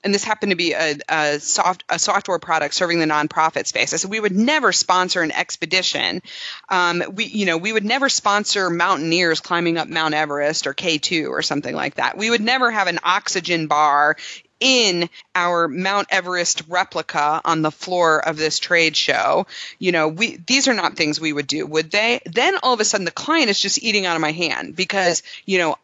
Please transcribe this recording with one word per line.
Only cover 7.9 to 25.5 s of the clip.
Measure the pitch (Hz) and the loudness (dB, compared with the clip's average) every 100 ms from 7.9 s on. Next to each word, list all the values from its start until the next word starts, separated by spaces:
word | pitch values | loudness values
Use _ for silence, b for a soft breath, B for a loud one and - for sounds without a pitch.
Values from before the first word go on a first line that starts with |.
| 254 269 | 0 2
sponsor | - - 202 208 208 185 | 2 2 2 0 0 0
mountaineers | 170 175 180 160 165 175 160 | 2 2 2 2 2 2 0
climbing | - 175 170 165 | 0 0 0 -2
up | 156 | -2
Mount | 165 160 151 | -2 0 0
Everest | 156 143 147 165 - | 0 0 0 0 -4
or | |
K | 139 185 156 | -4 -2 -2
two | - 170 143 | 0 -2 -2
or | 135 | -2
something | 156 143 - 156 | -2 -2 -4 -4
like | 139 - | -6 -2
that. | 123 - | -4 -2
We | 214 | -2
would | 233 | 0
never | 214 262 247 | 2 2 0
have | 220 190 | 0 0
an | 170 | 0
oxygen | 170 190 - 190 165 170 156 | 0 -2 0 -6 -2 -2 2
bar | 147 151 143 147 156 B B B _ | 2 4 4 4 0 B B B _
in | 254 254 220 175 170 B B 180 | 2 4 4 2 -2 B B -2
our | 175 175 170 | 0 2 0
Mount | 143 190 202 196 | 0 0 0 0
Everest | 190 180 180 170 - 160 | -2 0 -2 -2 -2 -2
replica | 180 190 175 156 151 147 156 - | -2 -2 -4 -4 0 0 0 0
on | 160 | 2
the | 156 | 0
floor | - - 180 170 156 - | -2 -4 2 4 4 2
of | 156 | -2
this | 156 147 | -2 -2
trade | - 175 160 151 | 0 4 4 2
show. | - 127 107 151 196 B B B | 0 2 2 2 0 B B B
You | 185 | 0
know, | 175 156 | 2 0
we, | 160 226 - | 0 -4 -4
these | 170 262 269 | -2 2 2
are | |
not | 226 170 - | 2 -2 -2
things | 156 147 | -2 0
we | 156 | -2
would | 147 143 | -2 -4
do, | 147 147 | -4 -2
would | 156 160 | -2 0
they?" | 202 220 240 - | 0 0 0 -2
Then | 170 294 381 | 0 0 2
all | 254 | 0
of | 240 | 0
a | 214 | 0
sudden | 208 175 | 0 -4
the | |
client | - - 330 254 | -6 -2 2 2
is | 196 | 0
just | 202 - | 0 -2
eating | 226 208 185 | 0 0 0
out | 165 | 0
of | |
my | 156 | -2
hand | 160 170 123 - 160 | -2 -4 -4 -8 -6
because, | 185 202 180 160 B B | -2 0 2 0 B B
you | - | -2